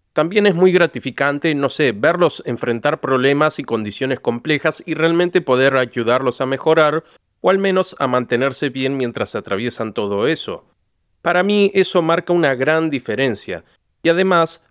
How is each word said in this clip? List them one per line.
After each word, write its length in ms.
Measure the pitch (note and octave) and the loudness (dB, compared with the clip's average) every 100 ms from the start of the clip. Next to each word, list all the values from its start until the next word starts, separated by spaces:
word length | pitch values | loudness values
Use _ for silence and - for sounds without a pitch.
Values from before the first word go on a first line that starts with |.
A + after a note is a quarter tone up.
| _ | _
También 340 | - D#3+ G#3 G#3 | -2 0 2 2
es 80 | |
muy 180 | E3+ F#3 | 4 4
gratificante, 840 | F3 E3+ - C3+ - C#3+ C#3+ E3 | 4 2 -2 -8 -2 -2 0 -2
no 140 | D3 C#3 | 0 -2
sé, 240 | - C#3+ | 0 0
verlos 500 | G2+ C#3+ F3 E3+ - - | 2 0 2 0 0 -6
enfrentar 540 | A#2+ B2+ A#2 C#3+ D#3 | -4 -4 -2 -2 -2
problemas 580 | - C3 C3 C#3+ D3+ - | 0 0 2 2 0 -2
y 60 | |
condiciones 560 | C#3 A2+ G#2+ - C3 B2+ | -4 -4 -4 -4 -4 -2
complejas 600 | - A#2 D#3 D3 D#3+ - - | -2 -4 -2 -2 0 -4 -6
y 60 | |
realmente 460 | D#3 E3 E3+ F3 F3+ | -2 0 2 0 0
poder 360 | D#3 B2+ C3+ C3+ | 2 2 4 2
ayudarlos 640 | B2 B2 A2+ B2 C3 A#2+ | 0 -2 0 0 0 -2
a 40 | C3 | -4
mejorar, 580 | C3 D#3+ D#3 D3+ D#3 - _ _ _ | -2 2 2 2 0 -6 _ _ _
o 60 | F3+ | 0
al 80 | G3 | 2
menos 380 | G3 F#3 F#3 - | 2 0 -2 -4
a 80 | C3+ | -2
mantenerse 600 | B2+ A#2+ A#2+ C3+ B2+ C#3+ | 0 0 0 -2 -2 -6
bien 260 | B2+ C3 C#3 | -4 -4 -2
mientras 380 | B2 - G#2 | -4 -4 -6
atraviesan 580 | A2+ - G2 A#2+ - A2 | -6 -6 -4 -4 -6 -6
todo 340 | G#2 G2+ G2+ A#2+ | -4 -4 -2 -2
eso. 380 | D#3 - E2+ - _ _ _ _ _ | -2 -6 -12 -14 _ _ _ _ _
Para 220 | - F3 | -2 0
mí 280 | G3 G#3 G3+ | 2 2 2
eso 280 | G3 F#3 F#3 | 2 0 0
marca 300 | D#3+ E3 E3+ | 2 0 0
una 220 | F3 D3+ | 0 2
gran 340 | B2+ C3+ D#3+ D#3+ | 0 0 0 0
diferencia. 760 | C#3 - G#2+ C3+ G#2 - F2 - _ _ _ | -4 -4 -2 -2 -2 -8 -12 -12 _ _ _
Y 60 | D#3+ | 0
además, 540 | E3+ F#3+ F3 E3 - _ | 2 2 2 2 -4 _